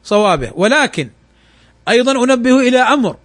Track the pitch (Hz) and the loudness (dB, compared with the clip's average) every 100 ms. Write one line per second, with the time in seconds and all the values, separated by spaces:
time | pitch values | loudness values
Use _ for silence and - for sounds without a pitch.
0 | - 208 208 160 117 - 202 294 277 - | -2 -2 0 -2 -4 -4 0 0 -2 -4
1 | 123 _ _ _ _ _ _ _ - 233 | -10 _ _ _ _ _ _ _ -2 0
2 | 254 269 247 262 247 254 247 254 220 285 | 0 0 0 0 2 2 2 2 2 0
3 | 214 - | -2 -6